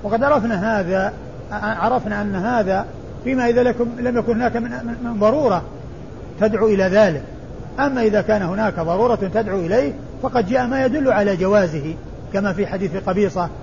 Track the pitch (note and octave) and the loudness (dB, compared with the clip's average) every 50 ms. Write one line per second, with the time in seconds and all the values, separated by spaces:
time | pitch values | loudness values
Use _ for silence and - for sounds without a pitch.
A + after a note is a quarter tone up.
0 | - G3+ G#3 A3+ B3 C#4 D4+ C#4+ G3+ A#3 A3+ F#3 F#3 A3 A3+ G#3 F#3+ E3 F#3 F#3+ | -4 -2 0 2 4 4 4 4 2 2 0 0 0 0 0 0 0 0 0 0
1 | F#3+ G3+ - - - - - - - - G3+ G#3+ G#3+ G#3 A3 F3+ E3+ A3 B3+ A#3+ | 0 0 -4 -6 -14 -14 -14 -14 -12 -10 -8 -6 -4 -4 -2 0 0 2 2 2
2 | - G#3+ G#3 G#3 G#3 G#3 G3 F#3 F3+ A3+ B3 A#3 G#3 F#3 F#3+ F#3+ G#3 - - - | 0 -2 -4 -2 -2 -2 -2 -2 -2 0 0 0 2 2 2 0 0 -4 -8 -14
3 | - - - - - A#3+ C4+ B3+ B3 A#3+ A#3+ A#3+ B3 B3 A3+ A#3+ A#3+ A#3 A#3+ B3 | -14 -14 -14 -8 -4 -2 0 2 2 4 4 4 4 4 2 2 -2 -2 -2 -4
4 | A#3+ B3 A#3+ A#3+ A3 A3+ A#3 A3 B3 A#3+ - A#3+ A#3 A#3+ A#3+ B3 A3+ A#3 A#3 A#3 | -2 0 0 0 2 2 0 2 2 0 0 0 -4 -4 -6 -6 -6 -6 -6 -6
5 | A#3+ A#3+ A#3 G#3 G3+ G#3+ A#3 D4 D4+ B3 F#3+ E3+ D3+ - - - - - - - | -6 -6 -2 2 4 4 4 4 4 2 2 2 -2 -6 -12 -14 -14 -14 -14 -14
6 | - - - - - - - - F#3+ A3 G#3 G3 G3+ A3 G#3+ F#3+ F#3+ F#3+ F3+ G#3 | -14 -14 -14 -14 -14 -14 -4 0 0 2 2 2 2 4 4 4 2 4 6 6
7 | A3 G3 E3 C#3 - - - - - - - - - - - - C4+ C#4+ C4+ B3+ | 6 6 4 0 -6 -10 -14 -14 -14 -14 -14 -14 -14 -12 -4 -2 0 0 2 2
8 | A#3 A3 G3+ G#3+ F#3 - G#3+ G#3 G3 D#3+ F#3 G3+ A3 G#3 - - E3 D#3+ E3+ F#3 | 2 4 4 2 2 2 2 2 2 -2 -2 0 0 0 0 -2 -2 0 2 2
9 | A3+ B3 A#3 G#3 G3 F#3+ E3+ G#3+ A3+ G3+ F#3 G3 F3 E3 F#3+ A#3+ C4+ C#4+ - - | 4 2 2 2 0 0 0 0 0 0 -2 -2 -2 2 2 2 2 0 -2 -8
10 | - - - - - B3+ - B3 A3 F3+ A#3+ C4 B3+ A#3+ C4 C4+ C4 B3+ A3 D#4 | -12 -14 -12 -6 -6 -2 0 0 0 2 2 0 0 0 0 0 2 2 2 2
11 | C#4 C4 A3 G3+ G3+ G3+ G3 E3+ F3+ F#3 G3+ G#3 G3 F3 D3+ D#3+ C#3 D#3 E3+ E3 | 2 4 4 4 4 2 2 2 2 4 4 4 4 4 0 -4 -4 -6 -8 -8
12 | - - - - - - - G3 G3 G3+ F#3 F#3 G3+ - - G3 F#3+ F#3 C#3+ F#3+ | -10 -14 -14 -14 -14 -6 -4 -2 0 0 0 -2 -2 -2 -2 -4 -4 -2 -4 -4
13 | F#3+ G3+ F#3 F#3+ G#3 F#3+ - F#3 F3 D#3 - - | -2 -2 0 2 2 0 0 -2 -4 -4 -4 -10